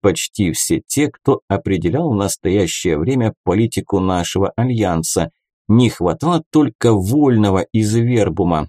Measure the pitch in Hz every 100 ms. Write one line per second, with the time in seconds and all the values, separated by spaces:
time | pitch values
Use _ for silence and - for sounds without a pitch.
0 | 101 85 - - 92 80 - 73 - -
1 | 147 - - 131 - 98 - 92 85 143
2 | 165 104 98 - 95 98 87 - 90 76
3 | 98 135 110 - - 95 113 - - 98
4 | 95 90 85 98 95 - 123 120 98 82
5 | 82 - 82 _ _ _ - 113 120 -
6 | 87 78 160 170 - 156 139 - 120 104
7 | 95 143 143 113 104 95 - 110 104 117
8 | 117 120 92 80 87 78